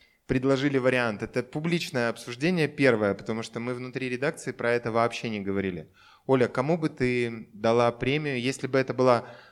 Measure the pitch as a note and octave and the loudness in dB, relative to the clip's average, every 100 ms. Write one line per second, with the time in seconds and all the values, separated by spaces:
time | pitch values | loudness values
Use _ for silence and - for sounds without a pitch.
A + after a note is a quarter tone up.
0 | _ _ - B2+ C3 C3 C#3+ C#3 B2+ B2+ | _ _ -4 0 2 2 2 2 2 2
1 | A#2+ G2+ A2 B2+ - D3+ E3 E3+ - C3 | 2 -2 -6 -6 -6 -4 -2 -2 -2 -2
2 | A#2 A2+ - A#2+ D#3+ F3+ C#3+ B2+ C3+ A2+ | -2 -2 -8 -4 0 2 0 4 4 6
3 | G2+ G2 - A2 A2+ A#2 A#2+ B2 B2+ C3 | 4 0 -4 -8 -8 -8 -8 -8 -8 -8
4 | B2+ B2 C#3+ - - B2 A#2 A#2+ A#2+ A2+ | -6 -2 -4 -4 -8 -4 0 0 0 0
5 | A#2 - A#2+ G#2+ G2 G2 F#2+ F2 D#2 _ | 0 0 -6 -6 -4 -2 -2 -4 -10 _
6 | - - - C3 A#2+ - C#3 E3+ D#3 D3+ | -20 -10 0 2 2 0 0 0 -2 -2
7 | B2+ B2 A#2+ A2+ - G2+ A2+ A#2+ A#2+ A#2 | 0 0 -2 -6 -14 -2 2 4 4 2
8 | B2 D3 D3+ B2 B2 C3 C3 C3+ C3 B2 | -2 -2 -2 -2 -2 -4 0 0 0 2
9 | B2+ A#2 - - - | 4 4 2 -14 -20